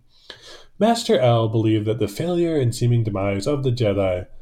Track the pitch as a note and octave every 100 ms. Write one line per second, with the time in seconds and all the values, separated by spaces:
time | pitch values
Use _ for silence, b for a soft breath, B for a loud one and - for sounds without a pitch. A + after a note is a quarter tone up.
0 | _ B B B B B B - G#3 A#3
1 | - G#3+ B2 A#2 A2+ A2+ A2 A2 G#2+ A2
2 | G#2 - E3 F3 E3+ D#3 A#2+ - A#2+ A#2+
3 | G#2+ G2 G2+ G2 G2+ C#3+ C3 A#2+ A2 G2
4 | F#2+ F2+ F2+ -